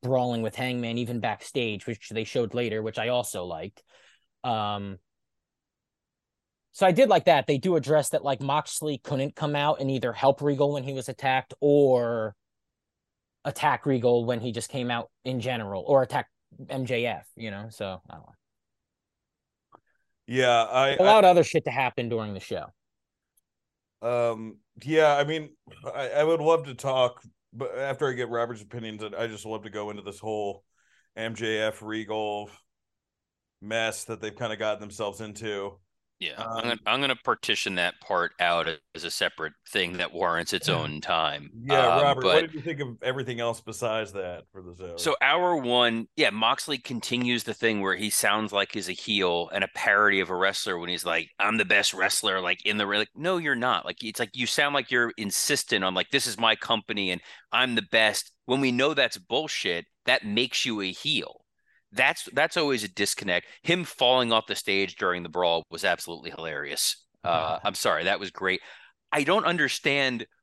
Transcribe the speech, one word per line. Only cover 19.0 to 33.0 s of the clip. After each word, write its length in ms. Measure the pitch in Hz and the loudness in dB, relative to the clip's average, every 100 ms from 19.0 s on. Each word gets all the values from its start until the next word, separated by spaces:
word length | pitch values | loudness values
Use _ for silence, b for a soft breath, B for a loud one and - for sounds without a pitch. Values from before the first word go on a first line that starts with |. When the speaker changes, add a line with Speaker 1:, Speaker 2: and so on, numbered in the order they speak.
| _ _ _ _ _ _ _ - _ _ _ _ - | _ _ _ _ _ _ _ -20 _ _ _ _ -4
Speaker 2:
Yeah, 360 | 127 127 117 | 4 6 6
I, 320 | 110 127 135 139 | 6 4 4 6
Speaker 1:
Allowed 280 | 190 214 185 | 8 10 10
Speaker 2:
I 40 | |
Speaker 1:
other 140 | 175 | 8
shit 220 | - 160 - | 6 2 0
to 60 | |
happen 360 | 123 127 - 117 | 0 0 0 -4
during 280 | 113 107 98 | -2 -4 -6
the 40 | |
show. 280 | - 87 - _ _ _ _ _ _ _ _ _ _ _ _ _ | -6 -8 -8 _ _ _ _ _ _ _ _ _ _ _ _ _
Speaker 2:
Um, 540 | 117 120 117 113 110 - _ 110 | -2 0 0 -2 -8 -14 _ -14
yeah, 320 | 127 156 156 143 | 0 4 6 6
I 80 | |
mean, 260 | 147 156 151 _ - - | 2 -2 -6 _ -20 -16
I, 260 | - 135 131 | -12 -6 -2
I 140 | 143 | 2
would 160 | 156 165 | 4 4
love 260 | 151 165 143 | 4 4 2
to 100 | 123 | -8
talk, 480 | 139 131 123 - - _ _ | -2 4 2 2 -20 _ _
but 240 | 117 127 110 | -10 -8 -6
after 320 | 139 127 143 | -4 -2 -2
I 60 | |
get 160 | 123 120 | -2 -4
Robert's 320 | 117 117 113 | -2 -4 -6
opinions, 420 | 101 120 113 107 107 101 | -14 -12 -10 -10 -8 -4
I 80 | 113 | -6
just 200 | 104 110 | -6 -8
love 180 | 110 | -10
to 80 | 107 | -8
go 180 | 104 104 | -8 -8
into 140 | 101 | -8
this 160 | 98 98 | -12 -10
whole 440 | 110 107 101 98 _ _ _ _ _ 110 | -8 -4 -4 -8 _ _ _ _ _ -10
M 180 | 113 | -8
J 260 | 113 113 107 | -6 -2 0
F 200 | 110 - | -2 -4
Regal 720 | 107 110 101 110 107 104 104 - _ _ _ _ | -8 -8 -4 -4 -4 -6 -10 -18 _ _ _ _